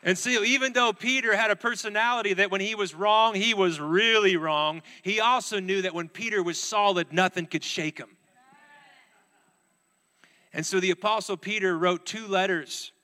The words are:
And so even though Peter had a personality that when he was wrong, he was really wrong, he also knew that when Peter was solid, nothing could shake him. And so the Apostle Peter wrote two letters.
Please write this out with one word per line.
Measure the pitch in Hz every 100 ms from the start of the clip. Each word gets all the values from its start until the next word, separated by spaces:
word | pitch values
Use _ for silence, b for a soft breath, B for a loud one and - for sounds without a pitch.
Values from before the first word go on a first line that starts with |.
And | 170 185
so | 240 247
even | 214 262 262
though | 247 240
Peter | 214 233 262 233 208
had | 220
a | 202
personality | 240 226 220 208 233 240 208
that | 185 202
when | 196
he | 196
was | 220 190
wrong, | 156 208 214 226
he | 208 220
was | 214 185 156
really | 151 170 226 220 196 175
wrong, | 160 151 151 160 B B
he | 185 214
also | 226 247 214 208
knew | 185 196
that | 185
when | 165 165
Peter | - 226 214
was | 175 165
solid, | - 214 202 180 165
nothing | 160 185 180
could | 165 156
shake | - - 156 -
him. | 113 _ _ _ _ - - - - - _ _ _ _ _ _ _ _ _ _ _ _ b b b
And | 147
so | 156 190
the | 185
Apostle | 170 208 220 196 180
Peter | 190 214 190 170
wrote | 180 175 -
two | 214 220
letters. | 190 190 175 139 - - _